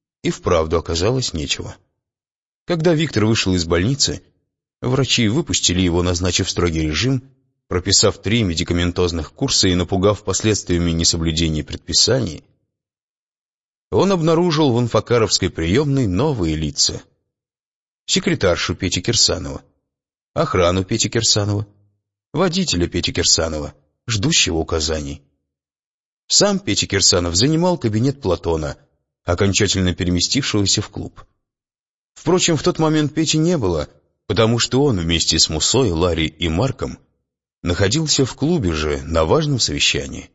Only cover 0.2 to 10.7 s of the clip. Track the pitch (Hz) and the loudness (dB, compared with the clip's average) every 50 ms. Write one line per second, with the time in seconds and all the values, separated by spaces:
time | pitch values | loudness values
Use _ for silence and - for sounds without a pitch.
0.2 | - 175 - - - 98 90 80 80 80 85 82 - - 82 82 90 110 131 131 | -6 -6 -6 -4 0 0 2 2 2 2 0 -2 -2 -2 -4 -2 0 0 0 0
1.2 | 123 - - 80 73 - - - - - - _ _ _ _ _ _ _ _ _ | -4 -4 -4 -6 -6 -6 -6 -8 -8 -14 -14 _ _ _ _ _ _ _ _ _
2.2 | _ _ _ _ _ _ _ _ _ - 175 165 156 - 151 147 165 143 - 107 | _ _ _ _ _ _ _ _ _ -4 -2 0 2 2 2 2 0 0 0 2
3.2 | 104 110 113 - - 92 92 90 82 82 85 85 92 120 139 139 - - - - | 2 2 2 2 2 0 0 0 0 2 2 2 2 2 0 0 0 -2 -2 -6
4.2 | - _ _ _ _ _ _ _ _ _ _ - 120 123 131 139 127 - - 123 | -12 _ _ _ _ _ _ _ _ _ _ -8 -4 -2 0 0 0 0 2 2
5.2 | 117 101 113 165 170 - - - - - 90 92 92 87 82 90 87 90 90 85 | 2 2 2 0 -2 -2 -4 -2 0 0 2 2 2 2 2 2 0 0 0 0
6.2 | 92 90 - - 95 - - - 87 87 80 80 80 78 76 80 110 131 135 127 | 0 0 0 0 -2 -2 -2 0 0 0 0 0 -2 -2 -2 -2 0 0 0 -2
7.2 | - - _ _ _ _ _ _ _ - 95 90 - 101 95 - - 98 - - | -4 -10 _ _ _ _ _ _ _ -6 -4 -4 -2 0 2 2 2 2 0 0
8.2 | - 98 113 120 107 87 82 82 85 - 87 87 87 87 85 92 90 85 82 82 | -4 -2 0 0 0 0 -2 -2 -2 -2 0 0 0 0 0 0 -2 0 -2 -4
9.2 | 76 - _ - 139 131 - - - 95 87 90 87 - 98 95 90 104 104 - | -8 -8 _ -6 -4 -2 0 2 2 2 2 2 0 0 0 2 2 2 2 0
10.2 | - 95 92 - - 107 101 - - - | -2 -4 -4 0 0 0 0 0 0 -2